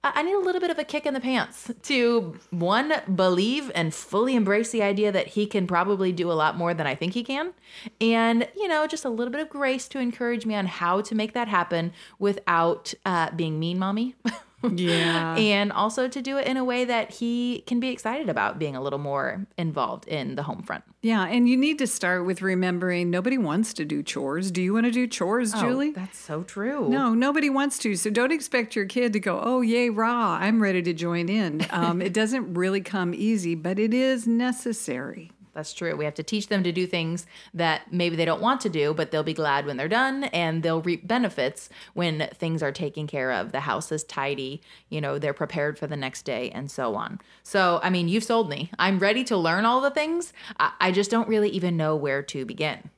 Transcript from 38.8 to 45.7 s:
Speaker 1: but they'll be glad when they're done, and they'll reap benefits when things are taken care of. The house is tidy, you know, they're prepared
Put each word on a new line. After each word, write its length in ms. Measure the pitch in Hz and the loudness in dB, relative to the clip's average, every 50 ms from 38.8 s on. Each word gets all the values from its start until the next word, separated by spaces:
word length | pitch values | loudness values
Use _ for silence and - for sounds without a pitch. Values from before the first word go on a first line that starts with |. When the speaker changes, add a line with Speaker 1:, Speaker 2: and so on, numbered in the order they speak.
| 143 147 156 | 2 2 2
Speaker 1:
but 180 | 160 160 151 | 0 -2 0
they'll 120 | - 156 151 | 0 0 0
be 100 | 160 156 | 0 -2
glad 320 | 170 156 147 139 143 143 | 0 0 2 2 2 0
when 120 | 143 139 | -2 -4
they're 100 | 123 143 | -4 -2
done, 380 | 165 208 240 262 269 269 277 277 | 0 2 2 2 2 0 -2 -4
and 360 | - - 170 170 160 160 165 | -2 0 0 0 0 0 0
they'll 200 | 160 165 165 165 | 0 0 0 0
reap 260 | 160 180 170 160 - | 0 -2 -2 -2 -2
benefits 600 | 175 220 254 240 190 - - 127 135 - - - - - - - - _ | -2 0 2 0 0 0 0 -2 -2 -2 -6 -16 -18 -20 -20 -20 -10 _
when 340 | - 175 170 156 151 151 - - | -2 0 0 0 -2 -4 -4 -4
things 260 | - 170 165 165 156 | -4 -2 -2 0 0
are 120 | 156 139 139 | -2 -2 -2
taken 340 | - 170 143 - 156 151 | -4 -6 -6 -4 -6 -8
care 240 | 147 - 139 131 131 | -6 -4 -2 0 0
of. 220 | 123 98 92 117 - | 0 -2 -2 -2 -4
The 80 | 139 | -4
house 280 | 143 147 104 120 - - | -2 -2 -2 -2 -2 -4
is 140 | 156 151 - | -6 -6 -6
tidy, 580 | - - 143 135 139 143 139 135 131 143 160 _ - - - _ _ | -6 -6 -4 -2 -2 -2 -4 -6 -8 -10 -12 _ -20 -20 -20 _ _
you 100 | 147 151 | -6 -4
know, 180 | 147 139 143 | -4 -4 -4
they're 140 | 143 147 143 | -2 -2 -4
prepared 480 | 143 - 151 143 - 156 143 147 | -2 -2 -4 -4 -2 -2 -2 -2